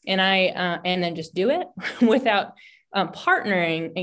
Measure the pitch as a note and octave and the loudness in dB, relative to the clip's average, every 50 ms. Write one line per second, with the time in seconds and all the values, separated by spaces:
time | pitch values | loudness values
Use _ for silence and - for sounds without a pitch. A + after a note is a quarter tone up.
0 | _ - F#3+ F#3+ F#3+ F#3+ F#3+ F#3+ F#3 F3+ - - F3+ F3 E3+ E3 E3+ F3+ F3+ F3+ | _ -2 0 2 2 2 4 4 2 2 0 -2 -2 -2 -4 -2 -2 -2 -2 0
1 | F3 E3+ E3 E3+ D#3+ - - F3 F#3+ A#3+ D4 F4+ F4+ - - - - - - - | -2 -2 -4 -6 -8 -6 -4 -2 0 0 0 0 -4 -6 -10 -12 -10 -10 0 2
2 | A#3+ A3 A3 C4+ C4+ A#3 G#3 G3 - - - - - - - _ _ _ - G3 | 4 4 4 4 4 2 2 2 0 -2 -8 -18 -20 -20 -20 _ _ _ -4 -2
3 | F#3 F#3+ - - - F4 F#4+ F4 - G#3+ G3 F3+ E3+ E3 D#3+ D#3+ E3 D#3+ D#3+ F#3 | -2 -2 -6 -4 0 0 2 2 2 0 0 0 0 0 -2 -2 -4 -6 -6 -4